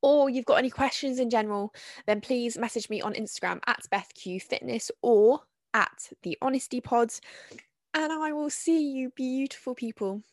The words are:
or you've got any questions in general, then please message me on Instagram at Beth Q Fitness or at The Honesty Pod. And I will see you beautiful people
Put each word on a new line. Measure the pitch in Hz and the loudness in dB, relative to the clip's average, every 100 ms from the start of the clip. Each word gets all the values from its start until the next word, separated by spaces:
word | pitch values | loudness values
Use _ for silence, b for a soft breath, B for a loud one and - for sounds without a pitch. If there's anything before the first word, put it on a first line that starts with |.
or | 285 294 277 | 8 6 6
you've | 254 | 2
got | 233 202 | 4 4
any | 254 | 4
questions | - 277 - 277 254 | 0 -2 0 -4 -2
in | 240 | 0
general, | 226 214 208 208 B B B - | 2 0 -4 -6 B B B -2
then | 214 | -2
please | - 254 233 226 | 0 -2 -2 -4
message | 233 233 - | -6 -6 -6
me | 214 | -6
on | 214 | -4
Instagram | - 220 - 180 180 - | -6 -8 -6 -4 -4 -2
at | - - | -4 -2
Beth | 202 - | -4 -4
Q | - 190 185 | -14 -8 -8
Fitness | - - 254 226 - - | -6 -6 -4 -6 -6 -2
or | 240 220 214 294 _ _ _ | 4 8 8 6 _ _ _
at | 220 - - - - | 0 0 -2 -18 -12
The | 175 160 | -8 -4
Honesty | 262 262 - 247 | -2 -2 -4 -8
Pod. | - 240 233 - B B B B B _ _ | 0 2 2 -2 B B B B B _ _
And | 311 311 | -4 -2
I | 311 311 | -2 -4
will | 302 294 | -2 -4
see | - - 330 294 | -4 2 2 2
you | 269 254 - | -4 -6 -4
beautiful | 254 262 269 - - | -4 -2 -4 -6 -10
people | 247 233 - 196 202 - | -6 -8 -4 -6 -6 -12